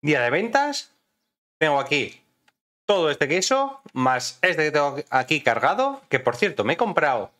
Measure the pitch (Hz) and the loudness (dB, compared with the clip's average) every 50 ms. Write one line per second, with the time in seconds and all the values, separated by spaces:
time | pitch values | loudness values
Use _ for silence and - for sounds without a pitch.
0 | - 147 151 135 120 120 127 170 214 - - 277 285 294 277 - - _ _ _ | 0 0 0 2 2 0 0 0 -2 2 2 2 2 2 -2 -6 -10 _ _ _
1 | _ _ _ _ _ _ _ _ _ _ _ _ 160 156 143 139 135 - 151 143 | _ _ _ _ _ _ _ _ _ _ _ _ 0 2 2 2 2 2 0 0
2 | 117 101 - - _ _ _ _ _ _ _ _ _ _ _ _ _ - 208 190 | 0 -2 -8 -18 _ _ _ _ _ _ _ _ _ _ _ _ _ 0 2 2
3 | 165 151 143 - 151 135 156 185 185 - 262 269 269 277 277 - _ - _ 135 | 2 0 0 0 0 0 0 0 0 0 0 0 0 -2 -4 -12 _ -12 _ 0
4 | 127 131 131 123 123 - - - - 185 170 160 156 151 147 151 143 143 135 139 | 2 2 2 0 -2 -6 -4 0 0 0 2 0 -2 0 2 0 0 0 -2 -6
5 | 147 _ 127 143 - - 160 147 - 127 113 110 110 143 185 226 262 277 277 269 | -10 _ -2 -2 0 0 -2 0 0 0 0 2 2 0 0 0 -2 -2 -4 -8
6 | _ _ - 127 - 120 117 - - 196 - - 98 113 160 - 240 214 180 - | _ _ -4 -2 0 -2 0 0 -2 -2 0 -2 -2 -2 0 0 -2 0 0 0
7 | 156 143 131 113 98 - _ _ | 0 0 0 -2 -4 -8 _ _